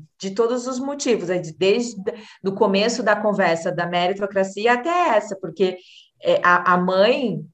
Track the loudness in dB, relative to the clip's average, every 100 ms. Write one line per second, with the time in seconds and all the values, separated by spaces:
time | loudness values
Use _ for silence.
0 | -20 _ -10 -2 0 0 -4 -6 -6 -6
1 | 0 0 0 -4 -4 -2 2 2 -2 -6
2 | -8 -10 -16 -8 -6 0 2 2 0 0
3 | 0 2 2 2 2 0 -2 -4 -2 0
4 | 0 -2 -2 -2 -2 0 0 2 0 0
5 | 2 2 0 -10 -10 -2 -2 -2 -14 -20
6 | _ _ 0 2 4 4 4 2 2 4
7 | 4 2 -2 -4 -10